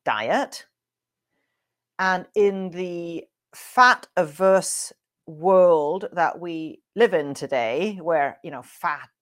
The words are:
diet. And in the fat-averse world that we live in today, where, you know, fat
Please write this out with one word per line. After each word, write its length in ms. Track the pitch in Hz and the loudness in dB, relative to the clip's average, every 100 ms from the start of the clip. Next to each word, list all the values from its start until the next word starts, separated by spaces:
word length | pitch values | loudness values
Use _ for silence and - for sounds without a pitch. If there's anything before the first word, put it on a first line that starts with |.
| - | -4
diet. 580 | 107 113 226 - - - _ _ _ _ _ _ _ _ _ _ _ _ - | -2 0 -2 -2 -10 -20 _ _ _ _ _ _ _ _ _ _ _ _ -4
And 280 | 185 185 - | -2 -2 -2
in 360 | 214 202 190 185 | 0 2 0 -6
the 560 | 175 180 170 170 165 - _ _ | -8 -8 -8 -10 -12 -14 _ _
fat-averse 1400 | - - - 247 233 - - 156 151 190 190 - - - - _ _ - | -20 -4 4 4 4 -2 -2 -2 0 4 4 2 -6 -10 -16 _ _ -20
world 840 | 156 180 185 180 160 147 185 214 | -4 4 6 6 4 2 -4 -6
that 260 | 175 160 - | -2 -2 -2
we 420 | 175 165 156 - _ 196 | -10 -10 -10 -14 _ 0
live 180 | 226 | 2
in 200 | 175 143 | 2 -2
today, 600 | 135 151 131 113 135 208 190 | -6 -4 -2 0 -2 -4 -4
where, 360 | 165 160 143 - | -2 0 0 -4
you 80 | 170 | -14
know, 120 | 139 | -14
fat 460 | - - 170 143 127 _ | -16 -8 -6 -6 -12 _